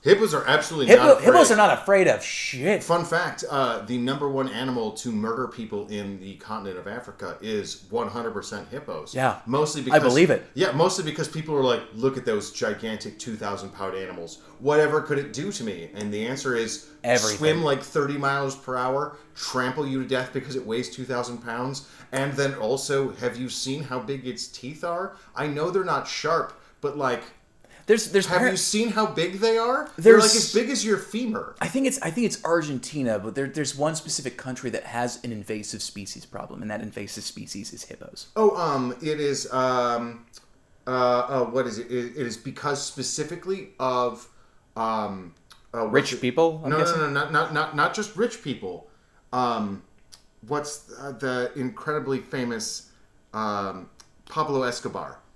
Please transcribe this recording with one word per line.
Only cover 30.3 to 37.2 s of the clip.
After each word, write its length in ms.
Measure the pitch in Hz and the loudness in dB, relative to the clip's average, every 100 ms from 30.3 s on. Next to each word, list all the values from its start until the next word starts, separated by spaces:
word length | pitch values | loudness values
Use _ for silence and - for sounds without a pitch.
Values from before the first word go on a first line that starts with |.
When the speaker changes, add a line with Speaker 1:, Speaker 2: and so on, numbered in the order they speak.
| 226 | 4
Speaker 1:
as 180 | 175 | 4
big 160 | 208 240 | 2 2
as 160 | 262 202 | -2 0
your 120 | 202 | 0
femur. 560 | - 220 247 214 - - | 0 -4 -4 -4 -6 -6
Speaker 2:
I 80 | 160 | -4
think 200 | 269 269 | 0 0
it's, 120 | 170 | 0
I 80 | 165 | -4
think 140 | 165 220 | 0 0
it's 160 | - - | 0 2
Argentina, 720 | 170 151 135 - 147 123 107 | 2 2 -6 -6 -4 0 0
but 160 | 107 | -2
there, 140 | 110 139 | -4 -4
there's 280 | 143 143 135 | -2 -4 0
one 200 | 147 160 | -2 -2
specific 420 | - - 131 - | -6 -6 -6 -8
country 320 | 131 123 127 | -10 -6 -6
that 140 | 107 | -6
has 360 | - 117 123 113 | -6 -4 -4 -4
an 80 | 123 | -8
invasive 500 | 110 98 110 104 107 | -8 -6 -8 -6 -10
species 420 | - - 98 - - | -10 -10 -12 -14 -14
problem, 360 | - - - | -12 -12 -10
and 80 | 104 | -8
that 120 | 107 | -8
invasive 420 | 107 107 101 - | -8 -10 -12 -10